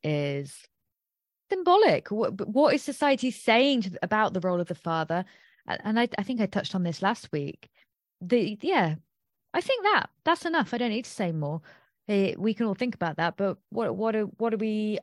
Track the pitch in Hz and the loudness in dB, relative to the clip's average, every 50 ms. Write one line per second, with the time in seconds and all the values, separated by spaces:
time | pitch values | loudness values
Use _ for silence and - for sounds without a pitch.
0 | - 156 151 147 143 143 139 143 139 139 - - - _ _ _ _ _ _ _ | -4 -2 -2 0 -2 -2 -4 -6 -8 -10 -14 -20 -20 _ _ _ _ _ _ _
1 | _ _ _ _ _ _ _ _ _ - 392 370 349 359 349 415 427 349 165 - | _ _ _ _ _ _ _ _ _ -4 -2 0 4 6 6 8 8 6 4 2
2 | - - 202 214 226 - 185 196 - - 208 262 302 - - 285 - - 269 - | 0 -2 -2 -2 -2 -2 -2 -4 -4 0 2 4 4 4 4 2 0 -4 -4 0
3 | 294 285 277 - - 254 - - - - 220 233 262 285 277 247 196 190 175 - | 2 2 2 2 0 -4 -4 -2 2 4 4 6 6 4 4 2 0 -2 -6 -6
4 | - 175 214 214 220 - - 185 170 185 180 175 175 - 175 - - 170 165 160 | -4 0 2 2 2 2 0 -2 -2 0 0 0 -2 -4 -6 -6 -4 -2 -2 -2
5 | 156 156 165 175 185 - - - _ _ _ _ - - - - - 208 220 233 | -2 -2 -2 -4 -4 -6 -12 -20 _ _ _ _ -10 -8 -8 -6 -2 0 0 2
6 | 240 240 - - 196 - 254 226 214 190 - 202 - - - 190 180 170 156 - | 0 0 -2 -4 -4 -4 0 0 0 0 0 -2 -2 -2 -2 -2 -2 -2 -2 -2
7 | 190 196 233 - - - - 147 143 - - - - - _ _ _ _ _ _ | 0 -2 -2 -2 -6 -6 -6 -4 -4 -6 -10 -12 -18 -20 _ _ _ _ _ _
8 | _ _ _ - 180 175 240 240 208 208 214 208 - 339 381 269 190 160 156 156 | _ _ _ -10 -2 2 2 2 2 0 -4 -4 -2 0 2 2 2 2 0 -4
9 | _ _ _ _ _ _ _ _ _ _ - - - - 539 480 381 415 415 - | _ _ _ _ _ _ _ _ _ _ -4 -4 0 0 -2 0 2 2 2 2
10 | - - _ _ - 311 339 - - 339 330 320 220 - - 233 247 240 208 233 | 0 -4 _ _ 0 0 0 0 0 -2 0 0 0 0 -2 -2 -2 -2 -2 -4
11 | 254 - - - 202 175 160 156 147 143 156 165 - - - _ _ _ _ _ | -6 -8 -6 -4 -2 -2 -2 -2 -4 -4 -6 -8 -10 -14 -20 _ _ _ _ _
12 | _ - 208 196 196 185 - - 190 226 208 - 233 220 196 - 254 254 - - | _ -2 0 2 2 0 0 0 -2 -2 0 0 0 -2 0 -2 -2 -4 -4 -4
13 | 175 165 151 - 165 170 - - 196 190 185 - _ - - - 226 170 - 190 | -4 -4 -2 0 -2 -2 0 0 -2 -2 -2 -4 _ -8 -4 -2 -2 -2 -2 -2
14 | 220 226 214 220 214 196 - - 226 233 226 202 220 220 214 214 214 214 214 - | -2 0 0 0 -2 -4 -4 -4 -2 -2 -2 -2 -2 -2 -2 -2 -2 -2 -2 -2